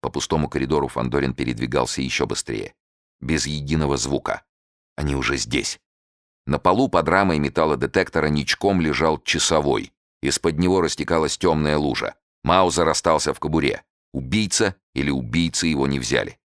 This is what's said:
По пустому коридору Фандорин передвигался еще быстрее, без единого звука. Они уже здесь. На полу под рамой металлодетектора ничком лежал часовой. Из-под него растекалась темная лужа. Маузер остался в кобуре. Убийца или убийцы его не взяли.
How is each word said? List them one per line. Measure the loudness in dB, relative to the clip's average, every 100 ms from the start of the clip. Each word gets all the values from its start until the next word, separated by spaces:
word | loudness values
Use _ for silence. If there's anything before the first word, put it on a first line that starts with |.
По | -4
пустому | -6 -2 -2 0
коридору | -2 0 0 0
Фандорин | -2 -2 0 -2
передвигался | -2 -4 -4 -2 -2 -2 -4
еще | -4 -2 -2
быстрее, | -4 -6 -8 -10 _ _ _ _ _
без | -4 -2 -2
единого | -6 -2 0 0 -2
звука. | -2 -2 -2 -6 _ _ _ _ _ -6
Они | -4 -2
уже | -2 -4
здесь. | -2 -4 -4 -10 _ _ _ _ _ _ -4
На | 0
полу | 2 4 4
под | 2 4
рамой | 4 4 2
металлодетектора | 0 2 2 2 0 0 0 0 0
ничком | 0 -2 0 0 2
лежал | 0 2 2 0
часовой. | -2 -2 2 2 2 0 -4 _ _ _
Из-под | -4 0 -2 2
него | 2 2
растекалась | 0 -2 -2 0 0 0
темная | 0 2 2 2
лужа. | 0 -2 -6 -10 _ _
Маузер | 2 4 4 4 2
остался | 2 2 2 0
в | -2
кобуре. | 0 0 0 -2 _ _ _
Убийца | -10 -2 0 0 0 0 -2 _
или | -4 0
убийцы | -2 0 0 0 0 0
его | 2 0
не | 0
взяли. | 0 -2 -2 -10 _